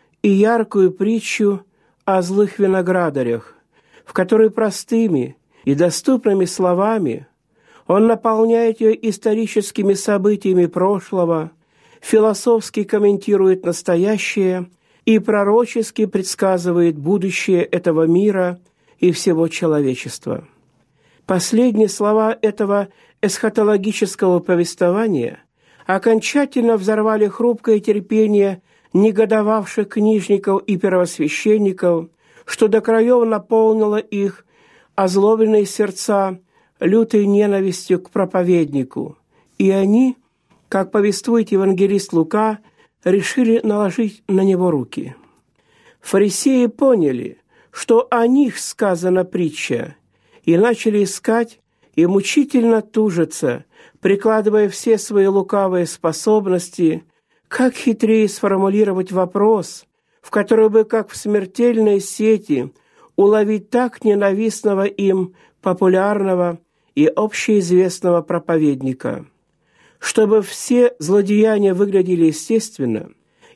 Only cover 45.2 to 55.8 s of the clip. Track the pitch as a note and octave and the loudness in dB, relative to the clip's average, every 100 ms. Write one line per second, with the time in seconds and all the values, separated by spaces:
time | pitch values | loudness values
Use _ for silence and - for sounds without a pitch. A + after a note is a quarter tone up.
45.2 | _ _ _ _ _ _ _ _ - G3 | _ _ _ _ _ _ _ _ -2 0
46.2 | G3+ - C#4 C4 A#3+ - C4+ A3+ D3+ B2 | 0 0 0 2 0 2 2 2 0 -2
47.2 | B2 - _ _ _ - - A#3 B3+ A#3+ | -10 -16 _ _ _ -10 0 0 2 0
48.2 | A#3 C4+ C4+ - - - G#3 F3 F3+ F#3 | 2 2 0 -2 -10 -4 -2 -2 0 0
49.2 | F#3 F3+ E3 - - A#2 C3+ - _ _ | -2 -4 -4 -6 -6 -6 -8 -16 _ _
50.2 | _ _ - E3+ A#3 A3+ A3+ G#3 F#3+ - | _ _ 0 2 2 0 0 0 -2 -4
51.2 | - A3+ A#3 - _ _ _ - F3 G3 | -2 -2 -2 -10 _ _ _ 0 2 2
52.2 | G3 D4 C#4 B3+ A3+ A3+ G#3+ A3 G#3+ F3 | 0 0 2 2 2 0 0 -2 0 0
53.2 | D#3 - C#3+ A#2+ - _ - _ - G3 | -4 -2 -4 -4 -10 _ -20 _ 0 0
54.2 | A3 A3 G#3 G#3+ G#3 - - G#3+ - G#3 | 2 2 2 2 0 -2 0 0 0 0
55.2 | G3 G3 F#3+ G3+ F#3+ F#3 | 2 2 0 0 0 0